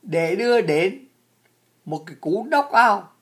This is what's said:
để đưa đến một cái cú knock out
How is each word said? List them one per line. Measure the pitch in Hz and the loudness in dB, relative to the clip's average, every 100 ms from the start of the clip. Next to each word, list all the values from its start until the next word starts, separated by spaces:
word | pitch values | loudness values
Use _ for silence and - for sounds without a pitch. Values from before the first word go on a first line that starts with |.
để | 214 165 165 190 | -4 -2 -2 -2
đưa | 240 240 | 0 0
đến | 175 151 185 262 - _ _ _ _ _ _ _ | 2 0 0 -4 -18 _ _ _ _ _ _ _
một | - 151 - | -12 -12 -12
cái | - | -12
cú | 156 190 | -4 -4
knock | 226 302 - | 0 0 2
out | 220 233 202 180 _ | 4 4 2 -4 _